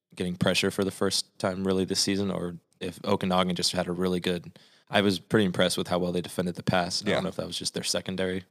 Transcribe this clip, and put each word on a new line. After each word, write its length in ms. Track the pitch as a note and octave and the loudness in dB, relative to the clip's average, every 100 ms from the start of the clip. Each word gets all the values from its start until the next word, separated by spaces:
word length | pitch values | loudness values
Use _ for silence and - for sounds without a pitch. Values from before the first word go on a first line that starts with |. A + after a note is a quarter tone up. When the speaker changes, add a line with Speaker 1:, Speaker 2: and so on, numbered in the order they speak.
| _ | _
Speaker 1:
getting 220 | - F2+ F2+ | -6 -4 0
pressure 340 | F#2+ F2+ G2 | 2 2 0
for 140 | - | 0
the 60 | F#2+ | -2
first 440 | - G2 - - - | 0 0 0 -4 -4
time 260 | G2+ F#2 F#2+ | -4 0 2
really 180 | F#2 | 2
this 140 | F#2 F#2+ | 2 0
season, 320 | - G2 G2 | 2 2 0
or 260 | F2 F2 E2+ _ - | -2 -4 -8 _ -10
if 220 | F#2 - | -10 -6
Okanagan 520 | G2+ G2+ F#2+ F#2 F#2 F2 | -2 0 2 2 2 0
just 160 | - | 0
had 160 | F2+ F2+ | -2 -2
a 40 | |
really 280 | F2 F#2 F2+ | 0 0 0
good, 320 | F2+ F2 - - _ _ - | 0 -2 -6 -20 _ _ 0
I 120 | G#2 | 2
was 180 | G2+ F2+ | 4 2
pretty 280 | - A2+ F#2+ | 2 2 4
impressed 300 | F#2 F2+ - | 4 2 2
with 120 | F#2 | 0
how 100 | F2+ | 0
well 140 | F2+ | 0
they 80 | F2+ | -2
defended 340 | E2 - F2+ | -4 -4 -4
the 80 | E2+ | -2
pass. 400 | - F#2 F2 - | 0 2 0 -2
I 40 | G2+ | 0
Speaker 2:
Yeah. 60 | F2+ | 0
Speaker 1:
don't 80 | |
know 40 | F#2 | -2
if 60 | - | -6
that 100 | E2+ | -8
was 100 | E2+ | -6
just 160 | F2+ | -6
their 80 | F#2 | -6
secondary, 600 | - F#2 F#2+ F#2 F#2 F#2 - | -4 -4 -4 -2 -2 -2 -8